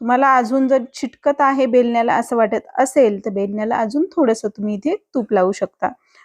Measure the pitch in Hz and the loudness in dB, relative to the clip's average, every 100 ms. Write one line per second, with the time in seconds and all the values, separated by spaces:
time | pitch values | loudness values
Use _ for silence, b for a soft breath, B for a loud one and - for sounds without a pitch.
0 | 233 247 269 262 226 269 262 262 247 - | -2 2 4 4 2 0 2 0 -2 -8
1 | 262 - 285 285 277 269 262 247 240 233 | -10 -4 -2 2 2 2 2 2 2 2
2 | 233 - 233 240 214 220 - - 269 302 | 0 0 0 0 0 0 -4 -2 0 4
3 | 240 196 214 196 202 208 214 233 226 277 | 2 2 -6 -4 -4 -4 -4 -2 -2 -2
4 | 370 - 262 226 214 208 208 208 285 415 | -2 0 2 0 -4 -6 -6 -4 -4 -6
5 | _ 269 208 202 185 196 196 - - - | _ -6 -2 0 0 -2 -6 -4 -8 -8
6 | b b | b b